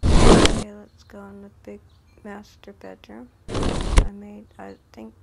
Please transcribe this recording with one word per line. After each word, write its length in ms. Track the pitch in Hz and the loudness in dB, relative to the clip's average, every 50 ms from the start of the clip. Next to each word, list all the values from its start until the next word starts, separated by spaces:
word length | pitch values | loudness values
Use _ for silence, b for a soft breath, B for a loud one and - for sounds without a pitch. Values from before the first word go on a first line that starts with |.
| - | 0
Okay, 680 | - - - - - - - - - - - - 208 | 2 4 6 6 6 6 6 6 2 0 0 -8 -10
let's 300 | 208 208 208 - _ _ - | -14 -20 -20 -20 _ _ -20
go 160 | _ - 202 202 | _ -20 -20 -20
in 160 | 202 196 202 | -20 -20 -20
the 80 | 202 202 _ _ _ | -20 -20 _ _ _
big 160 | - 208 202 _ _ _ _ _ _ _ _ _ | -20 -20 -20 _ _ _ _ _ _ _ _ _
master 480 | 214 202 202 214 - _ _ _ - | -18 -18 -18 -20 -20 _ _ _ -20
bedroom. 560 | 202 _ - 190 190 - _ - 214 220 247 247 _ _ _ _ | -20 _ -20 -20 -20 -20 _ -20 -20 -20 -20 -20 _ _ _ _
I 640 | - - - - - - - - - - - - | -8 -6 -6 -4 -6 -6 -6 0 2 2 2 0
made, 340 | 202 202 202 208 208 208 214 _ _ _ | -4 -12 -20 -20 -20 -20 -20 _ _ _
I 180 | - 98 98 - _ _ | -20 -20 -20 -20 _ _
think 220 | _ - 110 110 107 _ | _ -20 -20 -20 -20 _